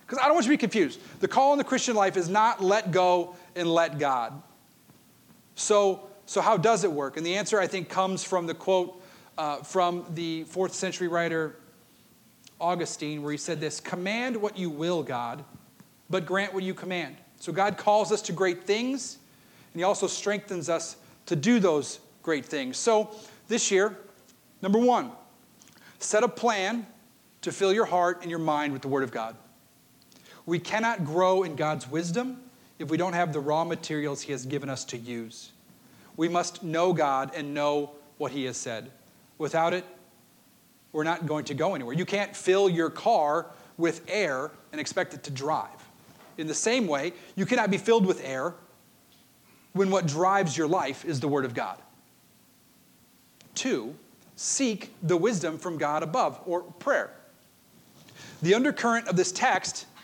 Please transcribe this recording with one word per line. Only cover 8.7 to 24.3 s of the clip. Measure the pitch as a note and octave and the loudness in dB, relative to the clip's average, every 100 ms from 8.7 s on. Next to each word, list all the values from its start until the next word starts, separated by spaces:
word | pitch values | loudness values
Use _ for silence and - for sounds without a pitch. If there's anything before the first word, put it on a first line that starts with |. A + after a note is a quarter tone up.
| F#3 F3+ - - - - - | 0 0 -8 -20 -20 -14 -6
uh, | D3+ D3 | -6 -6
from | D3 F#3 F3 F3 F3 | -4 0 0 0 -6
the | E3 E3 D#3+ | -6 -6 -6
fourth | D#3 F3+ F#3 | -6 -4 -4
century | - F#3+ F3+ F3+ | -2 -6 -4 -2
writer | E3+ E3+ E3 D#3 - - - _ _ _ _ _ _ - - | 0 0 0 -4 -8 -20 -20 _ _ _ _ _ _ -20 -6
Augustine, | E3 F3+ D#3 - D3+ D3+ | -2 -2 -4 -6 -6 -6
where | D3 | -6
he | D3 | -6
said | - D#3 | -6 -6
this, | D3+ - | -6 -8
"Command | - F3+ F#3+ A3 B3+ A#3 | -8 -6 -4 -2 -4 -2
what | G#3 F#3+ | -4 -4
you | F3 | -6
will, | D3 E3+ F3 | -4 -2 -2
God, | C#3 B2 A#2 B2 - - - - - _ - | -2 -4 -6 -8 -14 -20 -20 -20 -20 _ -4
but | F#3 E3 | -4 0
grant | F#3 G3+ | -2 -2
what | F#3+ | -4
you | F#3 | -4
command." | F3+ F#3 F3+ D3+ - - - | -6 -6 -6 -6 -12 -20 -14
So | - | -4
God | E3 G3+ - | 0 0 2
calls | - G#3+ G3 | 4 4 4
us | G#3 | 0
to | - | -2
great | E3+ F#3 F3 | 0 0 0
things, | - G#3+ B3 C4+ - - - _ - - - | 0 0 0 -4 -8 -14 -20 _ -20 -20 -12
and | E3 | 0
he | |
also | F3+ G3 F#3 | 2 2 0
strengthens | - G3+ G3+ - F3+ D3+ | -2 -2 -2 -4 -6 -2
us | E3 - - - - - | -4 -4 -14 -20 -16 -4
to | E3+ | 0
do | E3+ A#3+ | 4 6
those | F#3 D3+ B2+ - - _ | 6 2 0 -8 -18 _
great | - D3+ - | -4 -2 -2
things. | D3 C3 C3 | -6 -4 -2
So | A#3 G#3+ G#3+ - - - - | 2 2 2 -6 -20 -16 -4
this | A3 - | -2 2
year, | F#3+ G#3+ F#3+ - - - | 4 2 -2 -16 -20 -20